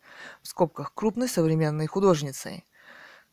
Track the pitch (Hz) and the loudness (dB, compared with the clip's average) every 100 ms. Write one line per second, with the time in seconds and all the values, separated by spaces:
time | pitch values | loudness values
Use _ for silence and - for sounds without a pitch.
0 | - - - - - - 170 - 143 - | -20 -20 -20 -18 -8 -2 -2 -2 -10 -4
1 | 214 240 247 - 160 160 156 151 156 190 | -2 0 -2 2 2 4 2 0 -2 2
2 | 196 160 143 131 - 95 - _ - - | 4 4 0 -8 -12 -12 -16 _ -20 -20
3 | - - _ | -20 -20 _